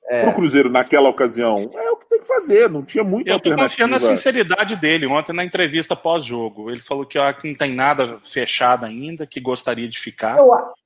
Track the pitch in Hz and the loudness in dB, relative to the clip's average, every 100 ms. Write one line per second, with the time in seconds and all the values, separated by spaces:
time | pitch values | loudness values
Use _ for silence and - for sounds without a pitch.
0 | - 120 135 - 165 139 131 123 123 151 | -6 0 2 2 2 4 4 2 4 4
1 | 135 127 127 117 117 107 107 427 453 466 | 4 4 -2 0 0 0 -4 -6 -4 -4
2 | _ 453 - 508 330 202 233 190 - 220 | _ -2 0 -4 2 4 4 0 -6 -4
3 | 208 202 185 196 175 147 262 - 240 262 | -2 -2 -2 -2 0 0 0 0 0 2
4 | 240 - 262 254 185 180 208 214 156 160 | 2 2 2 0 0 0 -2 -2 0 0
5 | 139 143 156 170 180 185 165 160 156 160 | 0 -2 -2 -6 -4 -2 -2 -2 -4 -4
6 | 165 165 127 120 113 104 107 123 - 139 | -2 -2 -4 -6 -8 -8 -12 -12 -8 -8
7 | 135 151 139 135 156 139 143 127 135 143 | -6 -2 -2 -2 -10 -6 -6 0 0 0
8 | 123 113 - 135 120 - 123 123 117 113 | -2 -4 -10 -8 -4 0 2 2 -2 -10
9 | 147 165 151 - 131 127 - 117 117 - | -12 -12 -12 -10 -6 -6 -4 -6 -8 -10
10 | - - 110 285 262 226 - - | -14 -8 -2 4 6 6 0 -14